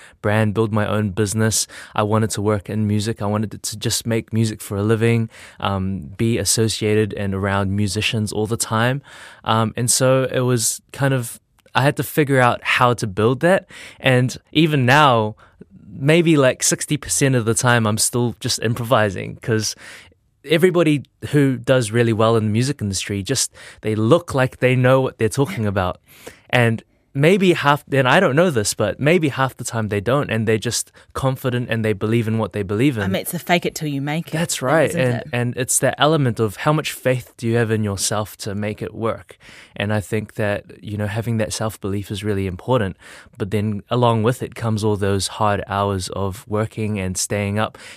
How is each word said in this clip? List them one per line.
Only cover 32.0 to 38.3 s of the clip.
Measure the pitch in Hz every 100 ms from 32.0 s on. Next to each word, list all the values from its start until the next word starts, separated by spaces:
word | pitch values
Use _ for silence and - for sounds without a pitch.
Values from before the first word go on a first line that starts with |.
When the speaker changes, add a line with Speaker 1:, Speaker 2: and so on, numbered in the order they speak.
| 107 117 110
Speaker 1:
in | 110
what | 107
they | 104
believe | 98 104 139 117
in. |
Speaker 2:
I | 98
mean, | -
it's | -
the | 175
fake | - 175 175
it |
till | - 156
you | 139
make | 143 156 165
it |
Speaker 1:
That's | 156 170 -
Speaker 2:
thing, | 127
Speaker 1:
right. | 160 131
Speaker 2:
isn't | 165
Speaker 1:
And, | 127 117
Speaker 2:
it? | -
Speaker 1:
and | 120 120 120
it's | 127 -
that | 135 -
element | 143 160 131 110
of | 113 -
how | -
much | 151 -
faith | - 131 127 - -
do | 117
you | 117
have | 113
in | 110
yourself | 104 98 - 104 107